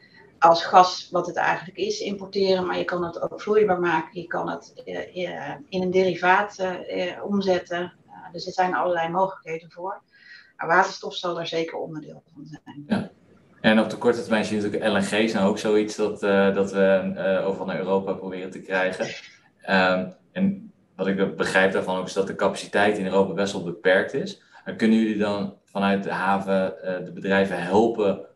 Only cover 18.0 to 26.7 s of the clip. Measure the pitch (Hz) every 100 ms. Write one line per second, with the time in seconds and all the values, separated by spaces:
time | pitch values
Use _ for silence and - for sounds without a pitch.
18 | 98 - 95 92 92 - - 92 92 -
19 | - - - - _ _ - 95 92 92
20 | - - _ 92 98 - - - _ -
21 | 95 98 92 - 87 95 95 98 92 92
22 | 92 98 95 - 98 - - - 104 104
23 | 95 98 92 90 98 98 85 - 92 95
24 | - - - - _ - - 95 110 110
25 | 110 101 104 101 98 - _ 101 - -
26 | - - 190 98 98 95 95